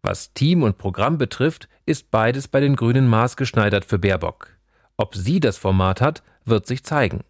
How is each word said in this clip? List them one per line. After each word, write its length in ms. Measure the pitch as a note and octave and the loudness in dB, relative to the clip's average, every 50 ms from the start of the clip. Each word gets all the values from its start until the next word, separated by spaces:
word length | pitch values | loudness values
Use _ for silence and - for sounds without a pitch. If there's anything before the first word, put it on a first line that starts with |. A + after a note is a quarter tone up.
Was 300 | - F#2+ F#2+ - - - _ | -4 -4 -6 -6 -10 -14 _
Team 300 | - C3+ D#3 F3+ E3+ C#3 | -2 0 2 2 2 2
und 140 | G#2+ F#2+ | 0 0
Programm 400 | _ - G2 F2+ - G#2 C#3 E3 | _ -6 -8 -4 -2 -2 -2 0
betrifft, 500 | D3 B2+ - - - B2 D#3+ D#3+ - - _ _ _ _ | -2 -4 -6 -2 -2 -2 -2 -2 -6 -20 _ _ _ _
ist 240 | - - - _ _ | -4 -4 -4 _ _
beides 380 | - A2 A2 A#2 B2 C3+ C#3 | 0 2 2 2 0 -2 -6
bei 140 | - - C#3 | -2 0 0
den 160 | C#3 C#3+ C#3+ | 2 2 2
Grünen 320 | - A#2+ A#2 A#2+ C3+ C3+ B2 | 2 2 2 4 4 4 4
maßgeschneidert 760 | A2 A2 A#2+ B2 - - C3+ - - A2+ G#2 G#2 G2 G2+ - | 4 4 2 0 -2 -4 -6 -2 0 2 2 2 2 0 0
für 160 | - - F#2+ | -2 -2 0
Baerbock. 480 | F#2 G2 F#2+ F2+ - - - _ - - _ _ _ _ _ _ _ _ _ | 2 0 0 0 -2 -6 -8 _ -20 -20 _ _ _ _ _ _ _ _ _
Ob 180 | - G#2+ - - | -4 -4 -4 -4
sie 280 | F#2+ F#2 G#2 E3+ F#3+ | -6 -2 0 0 2
das 160 | D3 A#2 F#2+ | 2 0 -2
Format 420 | - - G2 F#2+ F#2+ F#2 F#2 F#2+ - | -2 -2 2 2 4 2 2 2 0
hat, 240 | B2 D3+ E3 - _ _ _ _ _ | 0 -2 -2 -4 _ _ _ _ _
wird 220 | A2+ A2+ G#2 - | 0 0 0 0
sich 180 | - B2+ C3 _ | -4 -8 -8 _
zeigen. 400 | - D#3+ D3 B2 F#2 - - - | -4 0 0 0 0 -2 -6 -10